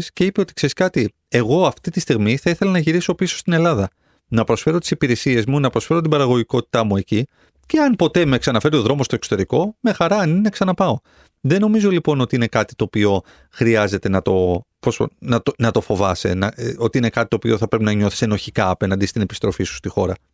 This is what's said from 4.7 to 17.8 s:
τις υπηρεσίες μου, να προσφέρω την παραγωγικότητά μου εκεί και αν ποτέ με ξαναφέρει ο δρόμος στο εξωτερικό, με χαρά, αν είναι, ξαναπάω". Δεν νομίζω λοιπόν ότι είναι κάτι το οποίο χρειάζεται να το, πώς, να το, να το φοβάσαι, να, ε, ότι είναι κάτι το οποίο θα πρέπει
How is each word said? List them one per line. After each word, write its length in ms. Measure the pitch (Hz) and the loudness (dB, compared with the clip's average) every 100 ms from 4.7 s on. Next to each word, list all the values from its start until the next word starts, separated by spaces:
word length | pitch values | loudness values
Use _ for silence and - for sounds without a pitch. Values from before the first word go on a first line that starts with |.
| 170 | 0
τις 120 | - | -2
υπηρεσίες 540 | 165 135 117 139 120 110 | -2 0 0 0 0 2
μου, 140 | 143 | 0
να 100 | 135 | 0
προσφέρω 320 | 113 - 165 | -2 0 0
την 80 | 160 | 2
παραγωγικότητά 720 | 151 131 123 113 127 - 123 | 2 2 2 0 -2 -2 -2
μου 140 | 110 98 | 0 0
εκεί 280 | - 104 139 _ _ _ - | 0 -2 -2 _ _ _ -4
και 140 | 311 | 0
αν 160 | 294 220 | 2 2
ποτέ 300 | - 180 156 | 2 2 2
με 120 | 127 | 0
ξαναφέρει 380 | - 117 151 151 | 0 0 2 2
ο 40 | |
δρόμος 240 | 107 143 127 | 0 0 -2
στο 100 | 117 | -4
εξωτερικό, 600 | - 101 98 127 202 - | -2 -2 0 0 -2 -2
με 140 | 233 | -2
χαρά, 240 | 190 165 208 | 0 0 2
αν 120 | 165 | 2
είναι, 200 | 175 214 | 2 0
ξαναπάω". 500 | - 190 175 185 110 _ _ _ _ | 0 -2 0 0 -2 _ _ _ _
Δεν 180 | 131 185 | 0 2
νομίζω 300 | 214 220 202 | 2 2 2
λοιπόν 320 | 175 - 143 | 0 0 0
ότι 140 | 123 127 | 0 0
είναι 120 | 117 | 0
κάτι 280 | 117 104 - | 0 -2 -4
το 80 | |
οποίο 380 | 104 110 104 98 - - _ | -4 0 2 2 -4 -20 _
χρειάζεται 580 | - 117 110 104 98 104 | -2 2 2 2 -2 -2
να 120 | 95 | 0
το, 440 | 98 95 90 90 - _ | 0 0 2 -2 -6 _
πώς, 220 | 131 - 110 _ | -4 -2 -4 _
να 220 | 127 117 | -2 -2
το, 100 | - - | -2 -2
να 140 | 113 | 0
το 100 | 110 | 0
φοβάσαι, 520 | - 95 98 90 101 | 0 0 0 0 -2
να, 200 | 92 101 - | -2 -2 -4
ε, 180 | 120 175 | -8 -2
ότι 200 | 117 135 | -2 0
είναι 120 | 117 | 0
κάτι 180 | 120 113 | 0 -2
το 80 | 110 | -2
οποίο 220 | 117 107 | 0 0
θα 100 | 113 | 0
πρέπει 160 | 113 | 0